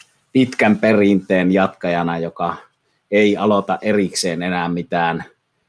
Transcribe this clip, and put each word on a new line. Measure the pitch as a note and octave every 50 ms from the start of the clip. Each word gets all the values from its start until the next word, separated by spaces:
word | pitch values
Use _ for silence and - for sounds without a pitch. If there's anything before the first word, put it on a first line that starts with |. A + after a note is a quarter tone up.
| _ _ _ _ _ _
pitkän | - C3 B2+ C3 - - A#2+ G#2+ G#2 G#2
perinteen | A2 A2 A2 G#2 G2+ G2+ G2+ F#2 F#2+ - F#2+ F#2 F2+ F#2
jatkajana, | F#2+ F#2+ F#2+ F#2+ - - - F2 F2 E2+ E2+ E2+ E2+ E2+
joka | E2 E2+ - - F2 E2+ E2+ - - _ _ _ _ _ _ _ _ -
ei | G2+ G#2 G#2+ G#2 G2+
aloita | E2 G2+ G#2+ G#2 G2 F#2+ - F#2 -
erikseen | - G#2+ G#2+ G#2 F#2+ F2 - - - F2+ E2 E2+
enää | F2 F#2 F2+ F2 E2+ E2+
mitään | E2+ F2 E2+ - F2+ F2 E2+ E2 E2 E2 E2+ - _ _ _ _ _ _ _